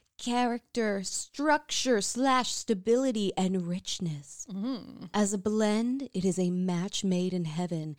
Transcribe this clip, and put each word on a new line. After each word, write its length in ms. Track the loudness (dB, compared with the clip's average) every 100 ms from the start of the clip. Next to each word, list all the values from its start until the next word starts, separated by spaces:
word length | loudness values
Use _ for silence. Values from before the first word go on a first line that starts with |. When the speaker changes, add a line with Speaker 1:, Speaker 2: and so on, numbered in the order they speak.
| _ -10
Speaker 1:
character, 840 | -2 0 2 0 _ -2 0 0
structure 1000 | -2 -6 -8 -2 2 2 2 -2 2 2
slash 500 | 2 0 2 2 2
stability, 800 | -4 -2 -2 4 4 4 2 0 2
and 300 | 0 0 -2
richness. 800 | -6 -6 -4 -4 -4 -8 -16 -10
Speaker 2:
Mm-hmm. 540 | -6 -4 -6 -8 -16 -4
Speaker 1:
As 180 | 0 2
a 40 | 2
blend, 720 | 0 2 2 2 0 -2 -4
it 120 | -2 0
is 120 | 2
a 140 | 2
match 520 | 2 0 0 -2 -2
made 300 | 0 0 0
in 120 | -2 -2
heaven 500 | -2 -4 -4 -6